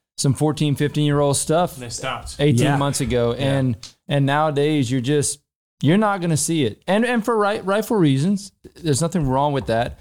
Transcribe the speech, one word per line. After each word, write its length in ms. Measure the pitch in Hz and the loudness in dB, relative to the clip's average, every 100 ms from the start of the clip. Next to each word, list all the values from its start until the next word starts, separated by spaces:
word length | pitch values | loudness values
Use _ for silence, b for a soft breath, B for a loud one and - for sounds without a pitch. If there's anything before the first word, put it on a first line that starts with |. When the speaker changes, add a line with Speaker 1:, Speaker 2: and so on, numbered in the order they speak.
| _ - | _ -4
Speaker 1:
some 160 | 143 | -2
fourteen, 420 | 117 151 156 151 139 | 0 0 0 0 0
fifteen-year-old 640 | 147 151 147 143 143 135 | -2 0 0 2 2 0
stuff 380 | - 156 175 127 | 0 0 0 -4
Speaker 2:
And 80 | |
they 60 | 120 | -14
stopped. 460 | - 131 120 - - | -10 -8 -8 -10 0
Speaker 1:
eighteen 260 | 147 120 - | 2 4 2
Speaker 3:
Yeah. 100 | 143 | 2
Speaker 1:
months 220 | 143 135 | 0 -2
ago. 320 | 131 123 117 | -2 0 0
Speaker 2:
Yeah. 120 | 120 139 | 0 -2
Speaker 1:
And, 420 | 135 131 120 - - - | 0 -2 -4 -10 -16 -4
and 160 | 143 139 | 0 2
nowadays 640 | 143 156 143 147 151 117 | 2 0 2 2 2 0
you're 80 | 135 | -2
just, 380 | 123 147 135 - _ _ _ _ | 0 0 0 -6 _ _ _ _
you're 160 | 135 190 | 2 4
not 220 | 214 196 | 2 0
gonna 160 | 170 151 | -2 -2
see 280 | - 165 120 | 0 0 -2
it. 180 | - - | -2 -2
And, 200 | 202 233 | 0 2
and 180 | 240 | 0
for 120 | 240 226 | 0 0
right, 260 | 202 220 185 | 0 -2 -2
rightful 300 | 202 214 226 | -2 0 2
reasons, 560 | 156 135 170 202 - _ - - | 2 2 0 -2 -4 _ -20 -8
there's 260 | 165 131 | -2 0
nothing 240 | 165 175 139 | 0 0 0
wrong 280 | 131 147 | 0 0
with 140 | 139 107 | 0 0
that. 320 | 113 123 - | -2 -2 -6